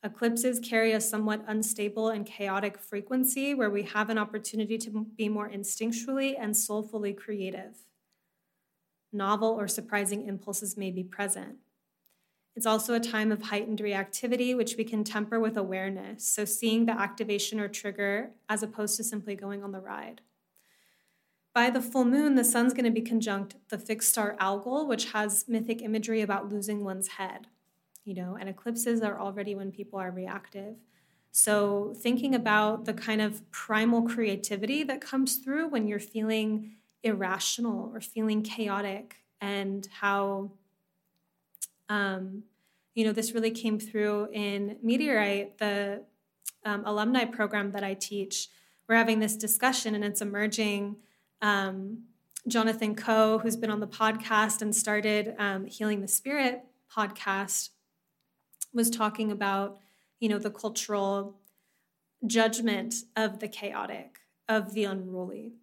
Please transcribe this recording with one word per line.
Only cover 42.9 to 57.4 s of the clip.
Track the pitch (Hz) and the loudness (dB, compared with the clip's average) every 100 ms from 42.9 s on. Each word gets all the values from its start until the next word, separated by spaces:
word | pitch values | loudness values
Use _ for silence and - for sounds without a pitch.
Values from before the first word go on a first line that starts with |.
| - | 0
you | 220 | 2
know, | |
this | 214 226 | 2 0
really | 240 226 | 0 0
came | 226 226 214 | 0 0 0
through | 220 214 208 208 208 | -2 0 0 0 -2
in | 214 208 202 202 214 | -2 -2 -2 -4 -2
Meteorite, | 226 254 302 233 208 202 202 - | 2 2 4 4 4 0 -4 -2
the, | 208 202 202 202 - _ _ _ - - 214 | 0 0 -2 -4 -10 _ _ _ -12 -10 -4
um, | 202 | -4
alumni | 208 208 214 254 233 | 0 2 4 4 2
program | - 214 214 202 | 2 0 2 0
that | 202 | -2
I | 196 | -4
teach. | 196 - 202 196 - - - _ _ _ | -4 -4 -4 -4 -4 -6 -12 _ _ _
We're | 226 | 6
having | 226 226 | 6 6
this | 214 214 | 4 0
discussion, | 214 - 254 262 220 208 | 0 4 4 2 0 0
and | |
it's | 208 202 | 0 -2
emerging. | 208 202 214 214 214 202 202 208 _ _ _ _ | -2 0 0 2 0 0 -2 -6 _ _ _ _
Um, | 214 202 190 190 196 226 - _ _ - - | 2 4 2 -4 -8 -10 -14 _ _ -10 0
Jonathan | 226 226 220 220 214 | 2 2 2 0 -2
Coe, | - 220 220 220 | 2 6 6 6
who's | 226 226 | 2 0
been | 226 | 0
on | 208 | -2
the | 208 | -4
podcast | - 220 220 - 214 214 - | 2 2 2 2 4 4 2
and | 214 208 | 0 0
started, | - 208 214 208 208 220 | 2 2 2 2 0 -2
um, | 202 190 202 | -2 0 -6
Healing | - 214 208 | -4 -2 0
the | 196 | 0
Spirit | - - 294 269 247 - _ _ | 0 0 0 0 0 -10 _ _
podcast, | - 202 202 - 196 | -2 -2 -2 -2 -2